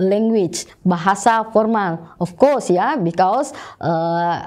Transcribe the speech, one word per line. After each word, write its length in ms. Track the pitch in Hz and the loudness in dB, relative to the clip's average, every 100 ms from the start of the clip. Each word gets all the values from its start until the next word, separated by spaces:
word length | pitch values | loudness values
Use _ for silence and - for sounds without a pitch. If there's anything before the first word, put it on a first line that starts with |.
language, 640 | 190 208 226 220 170 - - - | 0 2 2 2 0 -4 -12 -6
bahasa 640 | 180 170 180 202 233 226 220 | -2 0 0 2 2 2 2
formal. 640 | 214 220 226 190 165 - - | 0 2 0 -2 -4 -10 -8
Of 240 | 175 - | -6 2
course 320 | 269 269 - | 2 2 2
ya, 240 | 175 226 302 | 0 0 0
because, 560 | 170 180 185 233 320 - - - | -2 0 0 2 -2 -8 -18 -8
eh, 520 | 160 165 170 170 170 160 | -4 -2 -2 -2 -2 -4